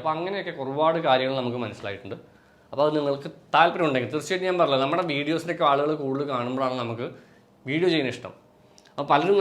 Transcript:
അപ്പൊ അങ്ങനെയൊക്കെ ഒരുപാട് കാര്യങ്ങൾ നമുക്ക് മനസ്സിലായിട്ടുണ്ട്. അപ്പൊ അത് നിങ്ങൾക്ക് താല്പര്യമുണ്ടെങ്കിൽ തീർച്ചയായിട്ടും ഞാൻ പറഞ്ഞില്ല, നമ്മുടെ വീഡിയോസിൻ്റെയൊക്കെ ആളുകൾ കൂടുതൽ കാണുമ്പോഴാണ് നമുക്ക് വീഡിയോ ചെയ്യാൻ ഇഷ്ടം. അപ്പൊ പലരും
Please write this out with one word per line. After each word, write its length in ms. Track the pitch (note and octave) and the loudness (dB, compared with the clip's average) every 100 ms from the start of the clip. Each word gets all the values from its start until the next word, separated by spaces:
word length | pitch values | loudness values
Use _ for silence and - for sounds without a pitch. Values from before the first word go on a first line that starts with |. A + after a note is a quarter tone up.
അപ്പൊ 100 | D#3 D#3 | -4 -4
അങ്ങനെയൊക്കെ 360 | F3+ G3+ F3 C#3 | -4 -6 -8 -8
ഒരുപാട് 340 | C3 C#3 D#3 E3 D#3+ | -6 0 2 2 4
കാര്യങ്ങൾ 280 | C3 C3 C3+ | 4 2 -2
നമുക്ക് 180 | B2 B2 A2 | -4 -4 -6
മനസ്സിലായിട്ടുണ്ട്. 500 | G2 G2+ G2 G2 A2+ - _ _ _ _ | -8 -10 -10 -12 -14 -16 _ _ _ _
അപ്പൊ 80 | B2 | 0
അത് 80 | D3+ D3+ | 2 2
നിങ്ങൾക്ക് 300 | C#3+ C#3 D3+ - - | 0 -2 -6 -16 0
താല്പര്യമുണ്ടെങ്കിൽ 560 | D3+ E3+ F#3 D#3+ C3 A#2 | 4 4 4 0 2 -2
തീർച്ചയായിട്ടും 340 | D3 D3 F#3 F#3 | -6 -4 -2 0
ഞാൻ 80 | F3+ | 2
പറഞ്ഞില്ല, 220 | D#3 C3 | 2 2
നമ്മുടെ 200 | C#3 E3+ E3+ | 2 0 0
വീഡിയോസിൻ്റെയൊക്കെ 520 | C#3+ D3 D#3+ E3 D#3+ D#3 | -2 -2 -2 -4 0 2
ആളുകൾ 200 | C#3 D3 D3+ | 4 2 -2
കൂടുതൽ 240 | C3+ C3+ C#3+ | -2 -4 -2
കാണുമ്പോഴാണ് 440 | B2+ A#2+ C3 C3 B2+ | -4 -4 -2 -2 -2
നമുക്ക് 240 | A#2 A2+ C#3 - - - _ _ B2+ | -4 -6 -8 -10 -20 -20 _ _ -6
വീഡിയോ 180 | D3+ F3+ | 0 2
ചെയ്യാൻ 160 | D#3+ C3 | 2 0
ഇഷ്ടം. 180 | - F#2 - _ _ _ - _ | -4 -12 -18 _ _ _ -20 _
അപ്പൊ 140 | - C#3+ | -10 2
പലരും 240 | D3 E3+ G3+ | 4 6 4